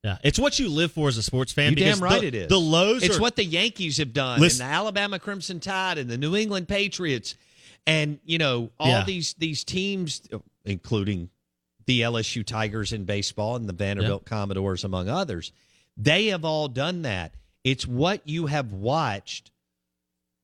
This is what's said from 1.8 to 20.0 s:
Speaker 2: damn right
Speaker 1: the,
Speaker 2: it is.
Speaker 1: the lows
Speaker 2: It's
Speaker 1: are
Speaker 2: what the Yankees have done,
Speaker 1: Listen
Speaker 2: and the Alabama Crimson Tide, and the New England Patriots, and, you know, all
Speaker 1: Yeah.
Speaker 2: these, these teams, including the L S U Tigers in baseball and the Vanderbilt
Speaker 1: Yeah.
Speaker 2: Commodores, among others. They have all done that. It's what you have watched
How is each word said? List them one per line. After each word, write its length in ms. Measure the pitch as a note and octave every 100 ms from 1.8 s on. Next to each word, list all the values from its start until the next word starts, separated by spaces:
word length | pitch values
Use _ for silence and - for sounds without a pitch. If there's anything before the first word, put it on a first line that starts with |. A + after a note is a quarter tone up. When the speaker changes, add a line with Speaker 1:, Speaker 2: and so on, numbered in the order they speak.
| - G3+
Speaker 2:
damn 60 |
right 160 | F3+ A#3
Speaker 1:
the, 60 | G3
Speaker 2:
it 60 |
is. 140 | A#2 F2
Speaker 1:
the 120 | F#3+
lows 420 | D#3+ D#3+ G3 B3
Speaker 2:
It's 160 | F#3 F#3
Speaker 1:
are 20 |
Speaker 2:
what 140 | A#3
the 100 | A#3
Yankees 540 | F3+ E3 A3+ - F3 C#3+
have 140 | C#3+
done, 280 | B2 C3 A#2+
Speaker 1:
Listen 240 | E3+ B2+
Speaker 2:
and 60 | B2+
the 40 | D#3
Alabama 420 | G#3+ G3+ G3+ F#3+
Crimson 400 | - G3+ E3+ F3
Tide, 380 | F#3+ F#3+ F#3+ E3
and 100 | B2
the 80 | A#2+
New 200 | D3 G3
England 320 | A3 G3 F3
Patriots, 680 | G3+ G3+ - F3 B2+ - - _ _ - - -
and, 320 | D#3 D3+ D3
you 140 | - E3
know, 320 | D3 B2 A#2 _
all 100 | D3
Speaker 1:
Yeah. 160 | B2
Speaker 2:
these, 300 | F#3+ F3+ D3+
these 300 | - D#3+ D3
teams, 580 | - F#3 G3 G3 E3 - - A2 - _
including 680 | - F#2+ - A2+ G2 F#2+ E2+ _ _ _ _ _ -
the 180 | B2
L 120 | A#2 A#2
S 180 | A2 A#2+
U 80 |
Tigers 480 | G#2 A2+ A2 G#2+ G2+
in 120 | A2
baseball 520 | F#2+ G2+ G2 - G#2+ B2
and 120 | A2
the 40 |
Vanderbilt 500 | F2+ G2 G2+ G#2 G2 -
Speaker 1:
Yeah. 20 |
Speaker 2:
Commodores, 560 | A2 G2+ F#2+ G2 F2+
among 240 | G2+ F#2 F#2
others. 420 | D#3+ F3+ F2 - _ _ _ _ -
They 300 | A2 E3+ A3
have 180 | F#3
all 240 | D#3+ D#3 D3
done 340 | A#2+ D3+ F3+
that. 320 | D3 F#2+ E2 - _ _
It's 200 | C3 C3
what 360 | B2+ B2 E3 G3+ D3
you 180 | D#3+ D#3
have 260 | D3 B2
watched 800 | G2 G#2+ D3+ C#3 G2+ - - _ _ _ _ _ _